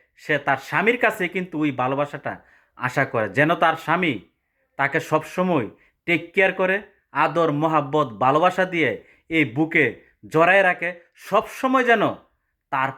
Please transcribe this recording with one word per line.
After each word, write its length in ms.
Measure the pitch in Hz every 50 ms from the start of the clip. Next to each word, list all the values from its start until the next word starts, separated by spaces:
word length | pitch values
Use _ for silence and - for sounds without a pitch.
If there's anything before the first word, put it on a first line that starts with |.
| _ _ _ _
সে 140 | - - 151 143
তার 200 | - 143 139 135
স্বামীর 360 | - - 147 151 180 220 254 240
কাছে 260 | - 226 - - 185 170
কিন্তু 280 | - 190 185 180 - 151
ওই 120 | 156 151
ভালোবাসাটা 640 | 135 123 127 127 139 135 147 143 - 139 - 123 101 90 - _ _ _ _ _ _ -
আশা 260 | 120 127 - 151 135
করে, 220 | - - 120 110 104
যেন 200 | 95 127 147 156 175
তার 200 | 170 175 165 156
স্বামী 380 | - - - 160 175 185 160 123 98 - _ _ _ _ _ _ _ _ _ _ -
তাকে 200 | 139 135 - 131
সবসময় 680 | 123 - 151 156 147 - - - 180 185 175 147 113 92 - _ _ _ _ _ _ -
টেক 140 | 170 160 170 -
কেয়ার 220 | - 196 190 190 180
করে, 240 | 185 190 185 190 202 208 - _ _ _ _ -
আদর, 360 | 135 156 165 151 170 165 156
মহাব্বত, 560 | 147 147 151 160 160 156 147 135 143 151 147 123 110 98
ভালোবাসা 460 | 127 127 139 151 170 180 180 - 185
দিয়ে 240 | 180 175 170 151 123 123 120 - _ _ _ _ _
এই 160 | 160 160 151
বুকে 400 | 123 110 135 160 156 165 165 143 117 101 - _ _ _ _ -
জড়ায় 380 | 104 - 156 165 175 190 196 190
রাখে, 260 | 180 175 175 175 175 180 175 - _ _ _ -
সবসময় 600 | - 185 202 - - - - - 262 262 262 247
যেন 180 | 240 233 214 180 135 98 - - _ _ _ _ _ _ _ _ _
তার 200 | - 135 131 135 131